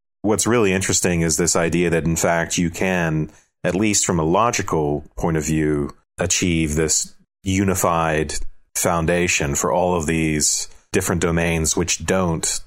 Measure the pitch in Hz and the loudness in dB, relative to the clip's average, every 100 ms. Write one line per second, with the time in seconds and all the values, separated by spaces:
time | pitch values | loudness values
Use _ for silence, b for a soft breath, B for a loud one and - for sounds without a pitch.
0 | _ _ 104 101 107 120 98 95 95 95 | _ _ -2 0 2 4 4 2 2 0
1 | 95 85 82 80 85 90 82 85 87 82 | 2 2 0 2 2 2 2 2 2 2
2 | 78 82 90 85 82 - 85 - 95 90 | 0 0 2 0 0 0 -2 0 -2 0
3 | 82 78 78 b b _ 87 90 110 101 | 0 -2 -4 b b _ -2 0 2 2
4 | - 87 80 95 120 117 - 82 73 73 | 0 0 2 2 2 0 -2 0 0 -2
5 | - - 90 80 78 78 76 73 69 - | -6 -6 -2 -2 0 0 0 0 -4 -10
6 | _ - 87 - 92 82 78 73 78 - | _ -6 -2 0 0 0 0 0 0 -2
7 | - - _ _ 98 95 98 90 95 82 | -4 -12 _ _ -4 0 0 2 0 2
8 | 80 78 76 - - - _ - 92 85 | 0 0 -2 -4 -6 -8 _ -4 0 0
9 | 80 87 87 - 71 69 73 85 90 90 | 2 2 0 0 -2 -2 0 0 0 0
10 | 78 82 80 76 - - - b _ 98 | 0 0 0 0 0 -2 -6 b _ -2
11 | 90 87 87 85 85 82 80 92 82 - | 0 0 0 0 0 0 0 -2 -2 -4
12 | 82 95 90 80 - - | -2 0 0 -2 -4 -6